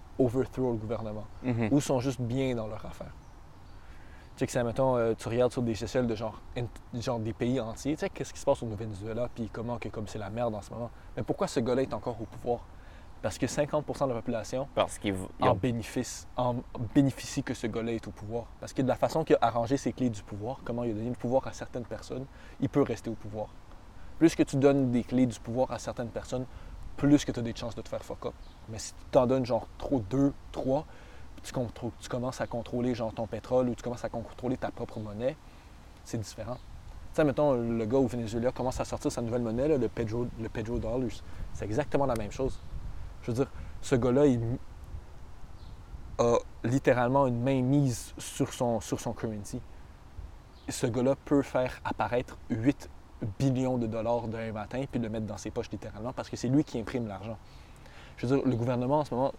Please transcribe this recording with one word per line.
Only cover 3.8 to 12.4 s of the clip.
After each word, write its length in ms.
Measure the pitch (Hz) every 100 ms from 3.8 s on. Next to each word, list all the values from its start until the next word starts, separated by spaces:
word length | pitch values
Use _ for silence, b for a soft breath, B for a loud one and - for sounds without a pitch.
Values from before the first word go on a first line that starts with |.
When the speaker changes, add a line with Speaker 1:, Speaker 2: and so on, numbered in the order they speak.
| B B B B B -
Speaker 1:
Tu 20 |
sais 80 | 131
que 60 |
si, 60 | 131
admettons, 380 | 120 113 131 123
euh, 160 | 113
tu 140 | 110 110
regardes 240 | 120 123
sur 80 | 131
des 220 | 120 107
échelles 220 | 113 131 120
de 80 |
genre, 260 | 107 113 - - -
int-, 440 | 120 - - 123
genre 180 | 110 117
des 140 | 110
pays 260 | 107 120 131
entiers, 340 | 110 110 135
tu 60 | 156
sais, 80 | 196
qu'est-ce 240 | - 139
qui 80 | -
se 40 | -
passe 160 | 185
au 40 | 120
Venezuela, 600 | 104 113 98 107 110 120
puis 160 | - 107
comment 240 | - 117 117
que, 120 | 110
comme 180 | 113 101
c'est 100 | 113
la 120 | 98
merde 240 | 110 120
en 80 | 107
ce 80 | -
moment. 200 | 117 117 B B -
Mais 60 |
pourquoi 240 | 123 147 196
ce 140 | 143
gars-là 220 | 120 123
est 100 | 135
encore 240 | 110 - 117
au 40 |
pouvoir ? 360 | 110 -